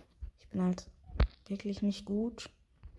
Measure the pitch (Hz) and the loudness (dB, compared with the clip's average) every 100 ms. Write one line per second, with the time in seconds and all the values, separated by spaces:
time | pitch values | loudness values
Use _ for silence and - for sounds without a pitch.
0 | - - - - - 190 180 180 - - | -20 -12 -12 -12 -6 0 2 0 -6 -18
1 | - - - - - 196 202 196 202 196 | -4 2 2 2 -8 -6 -4 0 0 0
2 | - 208 226 226 - - _ _ - | 0 0 0 -4 -14 -16 _ _ -16